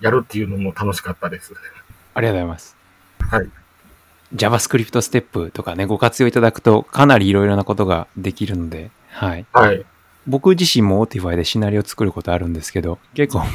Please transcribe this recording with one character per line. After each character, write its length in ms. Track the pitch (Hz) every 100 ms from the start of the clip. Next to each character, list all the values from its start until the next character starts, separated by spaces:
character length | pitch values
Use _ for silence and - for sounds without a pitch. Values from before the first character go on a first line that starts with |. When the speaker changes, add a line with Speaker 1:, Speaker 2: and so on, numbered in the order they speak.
Speaker 1:
や 100 | 107
る 120 | 117
っ 20 | -
て 120 | 104
い 60 |
う 40 | 104
の 80 | 98
も 160 | 98
楽 200 | - 107
し 80 | 87
か 80 | -
っ 60 | 90
た 80 | -
で 100 | -
す。 140 | - - - - - - _
Speaker 2:
あ 60 | -
り 60 | 117
が 40 |
と 60 | 95
う 20 |
ご 60 | 87
ざ 60 |
い 20 |
ま 40 | 80
す。 180 | - _ _ _ _ -
Speaker 1:
は 240 | - 110
い。 60 | - - _ _ _ _ _ _ _
Speaker 2:
JavaScript 680 | - 107 117 - 123 113 120
ス 80 | -
テ 80 | 123
ッ 40 |
プ 280 | - - 82
と 120 | -
か 120 | -
ね、 100 | 87
ご 140 | 98 104
活 240 | 117 -
用 60 | 123
い 40 |
た 80 | 120
だ 100 | 117
く 120 | -
と 220 | - 110
か 200 | - -
な 140 | 143 123
り 100 | 98
い 40 |
ろ 100 | 98
い 40 | 101
ろ 80 | 101
な 80 |
こ 100 | 98
と 100 | 104
が 220 | 98 85 85 -
で 160 | 95
き 140 | - 101
る 100 | 92
の 140 | 85
で、 200 | 80 87 _ _
は 260 | - 95 85
い。 80 | -
Speaker 1:
は 200 | - 107
い。 120 | 95 - _ _ _ -
Speaker 2:
僕 240 | 135 185
自 140 | 180 175
身 160 | 123
も 240 | 104 95 113
Autify 300 | - 90 85
で 80 | 82
シ 120 | 110
ナ 120 | 104
リ 80 | 104
オ 40 |
作 220 | 104 -
る 80 | 104
こ 100 | 90
と 120 | 87
あ 20 | 87
る 120 | 85
ん 40 |
で 80 | 82
す 100 | 80
け 120 | 95
ど、 160 | 85 85 _
結 180 | 135 143
構 100 | 98 76